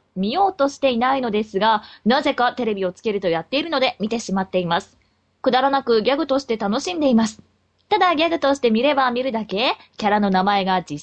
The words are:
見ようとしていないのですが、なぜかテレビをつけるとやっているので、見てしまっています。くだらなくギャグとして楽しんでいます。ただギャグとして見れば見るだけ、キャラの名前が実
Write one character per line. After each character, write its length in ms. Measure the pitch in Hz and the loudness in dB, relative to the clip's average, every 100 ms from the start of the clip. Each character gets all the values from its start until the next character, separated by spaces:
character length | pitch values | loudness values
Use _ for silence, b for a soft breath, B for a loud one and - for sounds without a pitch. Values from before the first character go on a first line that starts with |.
| _ - | _ -6
見 160 | 196 | -4
よ 160 | 302 392 | 0 0
う 40 | |
と 160 | 381 277 | 2 -2
し 100 | - | 0
て 120 | 277 | -2
い 60 | 233 | 0
な 200 | 247 269 | 0 0
い 40 | |
の 100 | 247 | -2
で 120 | 208 | -4
す 160 | 214 190 | -4 0
が、 240 | 214 214 B B 208 | 2 0 B B 0
な 160 | 269 | 2
ぜ 120 | 294 | 0
か 200 | 269 240 | 0 0
テ 120 | 240 233 | 0 -4
レ 100 | 202 | -2
ビ 100 | 185 | -4
を 80 | |
つ 80 | 180 | -4
け 100 | 226 | -4
る 80 | 202 | -2
と 80 | 185 | 0
や 140 | 165 | -2
っ 60 | 165 | -2
て 120 | 269 | -4
い 40 | |
る 60 | 320 | -2
の 100 | 294 | -2
で、 180 | 254 - | -2 -2
見 80 | 214 | -6
て 120 | 226 | -6
し 140 | - | -4
ま 100 | 196 | -4
っ 60 | 185 | -2
て 100 | 185 | -2
い 60 | 175 | 0
ま 160 | 170 | -2
す。 160 | - _ _ _ _ _ | -4 _ _ _ _ _
く 100 | 269 | 0
だ 100 | 247 | 2
ら 80 | 269 | 2
な 140 | 277 | 0
く 180 | 262 226 | 2 2
ギ 100 | 214 | 2
ャ 60 | 285 | 0
グ 80 | 311 | 0
と 140 | 269 | -2
し 60 | - | -2
て 120 | 220 | -4
楽 220 | 202 233 | -2 -4
し 120 | 320 | -4
ん 60 | 349 | -2
で 100 | 294 | 2
い 60 | 226 | 2
ま 120 | 220 | 2
す。 140 | - _ _ _ _ _ | -4 _ _ _ _ _
た 100 | 415 | 2
だ 160 | 370 302 | 2 2
ギ 80 | |
ャ 60 | 330 | 0
グ 100 | 330 | 0
と 140 | 277 | 0
し 60 | 277 | 2
て 100 | 240 | 2
見 140 | 220 | 2
れ 120 | 269 277 | 2 2
ば 140 | 262 | 0
見 120 | 240 | 0
る 80 | 262 | -2
だ 140 | 220 214 | -4 -4
け、 320 | 196 262 427 B - | -2 -2 -2 B -6
キ 80 | 214 | 0
ャ 40 | |
ラ 100 | 208 | 2
の 100 | 202 | 2
名 140 | 185 | 2
前 220 | 190 202 190 | 2 0 0
が 180 | 185 | -2
実 160 | 175 151 | -2 -10